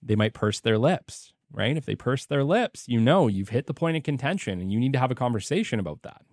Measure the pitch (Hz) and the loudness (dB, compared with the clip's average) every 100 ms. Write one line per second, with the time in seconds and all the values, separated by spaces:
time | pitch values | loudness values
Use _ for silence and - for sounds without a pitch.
0 | - 107 107 - 107 104 - 110 131 185 | 0 2 2 2 -2 0 0 2 2 0
1 | - - - _ _ 151 101 160 - 101 | -6 -20 -20 _ _ -4 -2 -2 -4 -4
2 | - 135 - 143 139 196 - - - 120 | -2 -4 -2 -2 2 2 0 -6 -2 2
3 | 113 180 135 98 95 117 - 151 165 160 | 4 4 4 0 -2 -2 -2 -2 -2 -2
4 | 147 139 139 185 - 95 92 104 127 135 | -2 -2 -2 -2 -4 -4 -2 0 2 2
5 | 127 127 123 117 - - 220 117 87 73 | 0 0 0 -2 -2 -2 0 -2 -4 -8
6 | - - _ | -14 -20 _